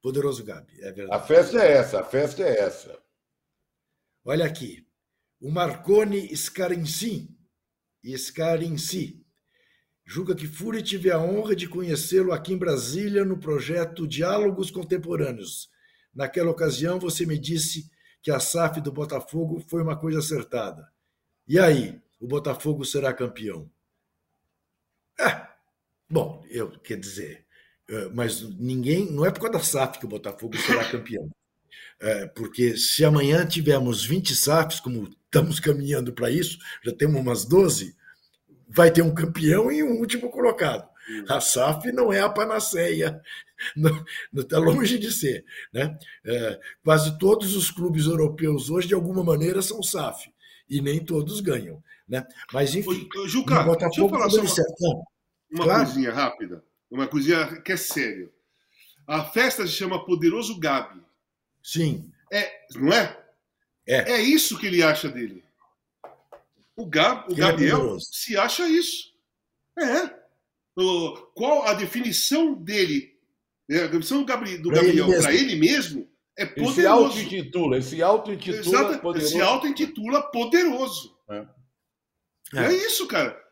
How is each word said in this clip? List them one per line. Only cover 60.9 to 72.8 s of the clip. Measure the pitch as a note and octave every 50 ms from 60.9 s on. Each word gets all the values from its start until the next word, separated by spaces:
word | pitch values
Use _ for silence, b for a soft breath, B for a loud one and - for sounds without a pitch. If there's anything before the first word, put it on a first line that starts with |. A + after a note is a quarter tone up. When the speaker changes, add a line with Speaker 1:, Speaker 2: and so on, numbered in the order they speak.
| - F2+ _ _ _ _ _ _ _ _ _ _ _ _ _
Speaker 1:
Sim. | - - E3 E3 D3 B2 - - - _ _ _ _
Speaker 3:
É, | F#3+ G#3 G3+ - - - _ _ -
não | A#2 C3 D3+
é? | G3+ A#3 F#3+ - - - _ _ _ _ _ _ _ _ _ _ _ _ _
Speaker 1:
É. | - B2+ C3 - - B3
Speaker 3:
É | A3+
isso | G#3+ C4 D4+ D#4 - - G#3+ -
que | -
ele | G3 F3+ E3+ E3
acha | - - - -
dele. | D3 B2+ B2 A#2 G2+ F#2+ F2+ _ _ _ _ _ _ _ _ _ _ _ _ - - - _ _ _ - - _ _ _ _ _ _ _
O | - A3+
Gab-, | E3 D3+ D#3 E3+ A3+ B3 A3+ - -
o |
Speaker 1:
Ele | F3 C#3
é | E3+
Speaker 3:
Gabriel | F3+ E3 E3 C#3+ D3+ -
Speaker 1:
poderoso. | - C3 A#2 G2 F2 - -
Speaker 3:
se | - - - - A3
acha | G3 G#3+ A#3+ - - F4+
isso. | E4 D#4+ F4 E4+ - - - - _ _ _ _ _ _ _ _ _ _ _ _ _ _ E4+
É. | D#4+ B3+ B3+ E4 F#4 - - - _ _ _ _ _ _ _ _ _ _ _
O, | - F#3 F#3+ F3+ E3+ E3 D3 - - - _ _
qual | - A3+ C#4 D4+ C#4+ B3+
a | G#3+ G3+
definição | F#3 G3+ F3+ - A#3+ B3 A#3 F3 - - - C#4 D#4 E4 D#4 C#4
dele, | F#3 E3 F3 G#3 G#3